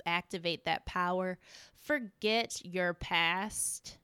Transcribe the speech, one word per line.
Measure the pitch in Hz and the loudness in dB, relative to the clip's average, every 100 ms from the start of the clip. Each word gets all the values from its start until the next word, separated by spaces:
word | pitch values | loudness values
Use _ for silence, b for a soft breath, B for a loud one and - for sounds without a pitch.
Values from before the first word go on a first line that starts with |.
| 170 | 0
activate | 175 - 185 170 156 | 0 0 -2 -2 0
that | - 160 - | 0 -2 -2
power. | 185 180 185 185 180 B B B | 0 2 2 0 -4 B B B
Forget | - - 294 214 - 214 226 233 - | -14 -2 -2 -2 -4 2 2 0 -6
your | 180 180 180 | -4 0 0
past. | 175 - 170 165 180 214 - - - - - | -2 0 2 4 2 -2 -4 -4 -6 -12 -18